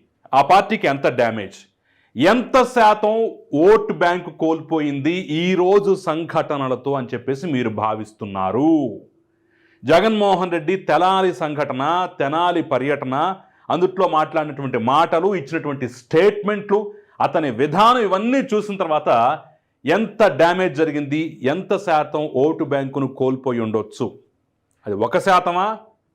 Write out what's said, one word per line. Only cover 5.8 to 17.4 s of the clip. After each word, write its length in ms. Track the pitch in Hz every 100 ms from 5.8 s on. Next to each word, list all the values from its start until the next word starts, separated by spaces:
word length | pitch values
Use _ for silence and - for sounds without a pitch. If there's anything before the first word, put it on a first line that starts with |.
| 185 190 180
సంఘటనలతో 880 | 156 165 165 - 147 131 123 139
అని 140 | 139 120
చెప్పేసి 320 | 120 117 135 180
మీరు 220 | 131 117
భావిస్తున్నారు? 1000 | 104 107 110 107 _ 107 95 95 107 151 160 127 98 - _ _ _ _ _ _ _ 120
జగన్మోహన్ 640 | 165 214 214 202 180 185
రెడ్డి 240 | 170 156 190
తెనాలి 580 | 185 156 180 190 185 170
సంఘటన, 640 | 156 147 143 131 139 175 180 -
తెనాలి 440 | 139 156 180 175
పర్యటన, 720 | 147 127 135 143 135 135 170 190 _ _ _
అందుట్లో 380 | 139 180 185 180
మాట్లాడినటువంటి 680 | 156 151 160 151 139 139 120
మాటలు, 580 | 113 143 165 165 185 196
ఇచ్చినటువంటి 520 | 139 160 147 139 123
స్టేట్మెంట్లు, 960 | - _ 160 196 208 202 208 202 202 208 - _ _
అతని 300 | - 180